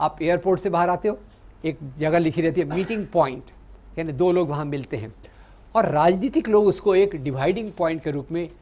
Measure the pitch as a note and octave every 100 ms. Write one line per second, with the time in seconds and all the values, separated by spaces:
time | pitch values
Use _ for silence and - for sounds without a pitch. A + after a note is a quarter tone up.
0 | D3+ - D#3+ F3 F#3+ F3+ G3 E3+ F3 F3+
1 | G#3+ G#3 - - - - D#3 C#3+ C#3 C#3
2 | D#3 E3+ D#3+ D#3+ D#3+ E3+ D3 E3+ F#3+ A3
3 | F#3 E3+ C#3 B2+ - - - - - -
4 | E3 C3+ F3+ F3+ E3 D3 D3+ C#3+ B2 A#2+
5 | G#2+ - - - - - - A3+ G#3+ D3
6 | E3 F#3 B3 D#4 A3 G#3 G#3 - G#3 F#3
7 | G3+ E3 C3+ C3 D3 G3 G#3+ E3+ E3 D#3+
8 | D#3 C#3+ C3+ E3 E3+ -